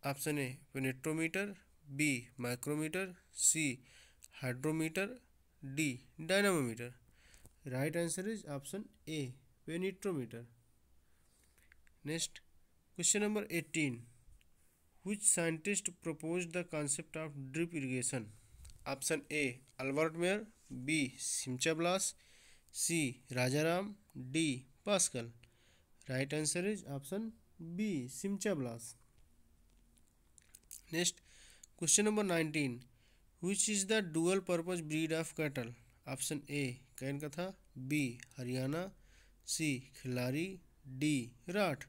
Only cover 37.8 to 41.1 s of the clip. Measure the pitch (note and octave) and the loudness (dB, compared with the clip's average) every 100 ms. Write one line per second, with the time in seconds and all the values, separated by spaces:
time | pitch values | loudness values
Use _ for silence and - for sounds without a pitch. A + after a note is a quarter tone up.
37.8 | C3 D3+ C3+ A#2 - - B2 B2+ C3 D#3 | -2 2 2 -2 -14 -8 -4 0 0 -2
38.8 | F#3+ - - - - - - - D#3 B2+ | -4 -10 -20 -20 -20 -20 -6 0 2 0
39.8 | B2+ - B2+ B2 B2 C#3 F3+ F#3+ - _ | -4 -12 -4 0 0 0 -2 -6 -14 _
40.8 | C3+ C3 D3+ | -14 0 2